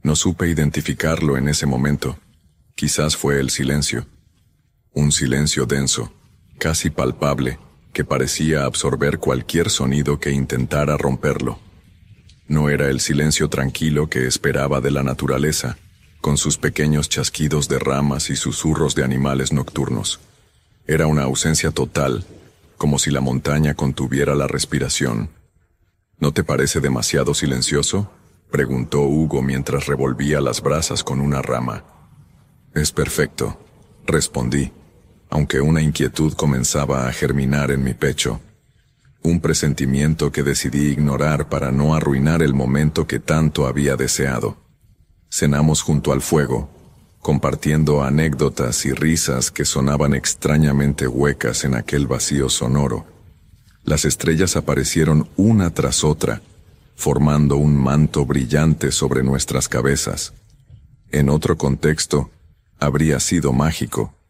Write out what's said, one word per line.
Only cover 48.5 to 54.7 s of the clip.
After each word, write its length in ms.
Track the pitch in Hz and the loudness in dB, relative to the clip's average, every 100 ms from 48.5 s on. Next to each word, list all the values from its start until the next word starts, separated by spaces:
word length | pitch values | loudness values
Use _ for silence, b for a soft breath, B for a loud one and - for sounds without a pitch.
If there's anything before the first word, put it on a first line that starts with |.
| - 62 - 67 | 0 -2 -2 -2
y 60 | |
risas 580 | 67 78 80 - 64 - | 0 2 2 0 -2 -2
que 140 | - | -2
sonaban 500 | 71 69 67 71 73 | -2 0 0 2 2
extrañamente 920 | 69 - - - 76 76 69 71 71 65 | 0 -2 -2 2 4 4 4 2 0 -2
huecas 560 | 62 71 67 62 60 | 0 0 0 -2 -2
en 100 | 69 | -2
aquel 320 | 62 - 71 67 | -2 -2 -2 0
vacío 420 | 64 - 71 65 | -2 -2 0 0
sonoro. 580 | - 62 69 69 60 - - - - - - - _ | 0 0 2 0 -2 -8 -20 -20 -20 -20 -20 -20 _
Las 220 | - 76 | 0 2
estrellas 500 | 78 - - 82 90 | 2 0 0 2 2
aparecieron 760 | 80 73 | 0 0